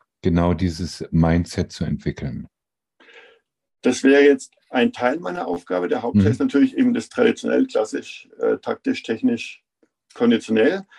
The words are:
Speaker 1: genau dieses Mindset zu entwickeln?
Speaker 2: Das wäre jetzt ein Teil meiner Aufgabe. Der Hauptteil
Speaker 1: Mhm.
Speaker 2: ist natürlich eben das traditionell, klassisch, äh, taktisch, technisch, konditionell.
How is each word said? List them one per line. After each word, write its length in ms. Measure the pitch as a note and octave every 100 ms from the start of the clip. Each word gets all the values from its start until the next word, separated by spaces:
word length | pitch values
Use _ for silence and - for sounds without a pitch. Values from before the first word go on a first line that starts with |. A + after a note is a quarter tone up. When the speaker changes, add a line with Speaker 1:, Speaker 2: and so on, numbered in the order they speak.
| _ _
Speaker 1:
genau 320 | F#2+ E2+ F2
dieses 500 | E2 F2+ D#2+ E2 - -
Mindset 640 | D#2+ E2 E2+ F2 - -
zu 120 | -
entwickeln? 640 | D#2+ D2 - - C2+ - - _ _ _ _ _ - - - _ _ _ _ _
Speaker 2:
Das 220 | B2+ B2
wäre 180 | C3+ C#3+
jetzt 320 | C#3+ C3+ - _ _
ein 220 | C3 A#2
Teil 260 | - B2 D#3+
meiner 280 | F3+ F2 F2
Aufgabe. 420 | F2 - F2+ F2
Der 140 | F2
Hauptteil 240 | A#2 G#2 G2+
Speaker 1:
Mhm. 40 |
Speaker 2:
ist 80 | B2
natürlich 380 | C3+ C#3+ C3+ C3+
eben 180 | B2
das 140 | A#2+ -
traditionell, 580 | - A#2 A#2+ A#2 B2 C4
klassisch, 640 | - - - - - - -
äh, 160 | A2 A2
taktisch, 440 | A#2+ A2 C3+ B2+
technisch, 640 | - A2 B2+ A#2 - - _ _ _ _ _
konditionell. 680 | - A#2+ A#2 - A2 D#3 F#3+ -